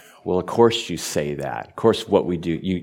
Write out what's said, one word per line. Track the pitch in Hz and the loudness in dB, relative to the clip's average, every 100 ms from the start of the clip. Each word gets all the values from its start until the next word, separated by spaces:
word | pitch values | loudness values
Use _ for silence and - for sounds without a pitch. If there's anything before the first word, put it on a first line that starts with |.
| - - | -20 -12
"Well, | - 90 | -2 -2
of | 90 | 0
course | - 117 - - | 4 4 4 -4
you | 82 | -8
say | - 85 73 | -4 -4 -2
that. | 69 69 57 - | -4 -6 -8 -10
Of | - | 0
course | 113 - - | 2 2 2
what | 98 | 2
we | 85 85 | 2 -2
do, | 85 80 | -2 -4
you, | 92 90 | -2 -2